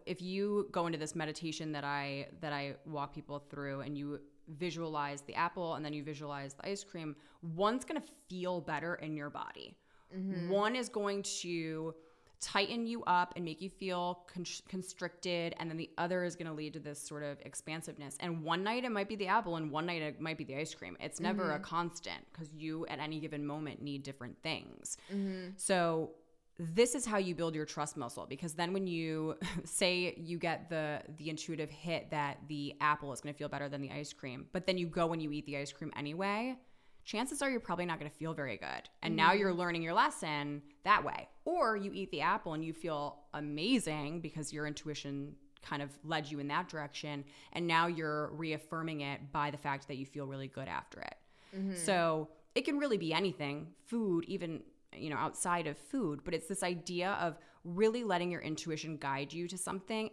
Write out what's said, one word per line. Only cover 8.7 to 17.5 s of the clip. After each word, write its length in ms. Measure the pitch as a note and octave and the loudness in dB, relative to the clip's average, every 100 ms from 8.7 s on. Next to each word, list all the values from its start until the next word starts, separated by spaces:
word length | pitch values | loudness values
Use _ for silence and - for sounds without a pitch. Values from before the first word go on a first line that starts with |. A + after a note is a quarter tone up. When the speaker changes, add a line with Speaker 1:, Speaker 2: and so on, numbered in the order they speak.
| D3+ E3 F3 | -2 -2 -4
Speaker 1:
in 180 | D#3 D#3 | -4 -4
your 120 | D3 | -4
body. 480 | - - - - - _ - - F#3 | -6 -8 -10 -14 -16 _ -20 -12 -6
Speaker 2:
Mm-hmm. 320 | F#3+ F#3 E3+ | -2 0 4
Speaker 1:
One 260 | G3 G#3+ | 4 4
is 140 | B3+ A#3+ | 2 0
going 340 | G#3+ G3+ G3 G3 - | 0 0 0 -2 -2
to 520 | F3 E3+ D#3+ D#3+ D#3+ D#3+ - - - - | -2 0 0 -2 -4 -6 -14 -20 -20 -8
tighten 460 | - G3+ G3+ A#3 A#3 | 0 2 4 2 0
you 180 | A#3 | 0
up 300 | - F3+ F3 - | 4 6 4 0
and 80 | |
make 160 | E3+ D#3+ | -4 -4
you 80 | F#3+ | -8
feel 560 | - F#3+ F3+ F3 F3+ - | -4 -2 0 0 -2 -6
con-, 140 | F#3 E3+ - - | -8 -6 -6 -6
constricted, 880 | F#3 F#3 - F3 F3 F3+ F3 E3+ - | -6 -6 -4 -6 -4 0 2 0 -2
and 100 | E3 | -4
then 60 | D#3+ | -4
the 140 | E3 - | -4 0
other 260 | E3+ F3+ | 2 2
is 100 | F3 E3+ | 2 -2
gonna 180 | E3 | -6
lead 180 | D3+ D3+ | -4 -4
to 80 | D#3 | -6
this 180 | D3+ C#3+ | -8 -8
sort 240 | - D3 | -6 -4
of 160 | D3 C#3 | -4 -6
expansiveness. 760 | - | -8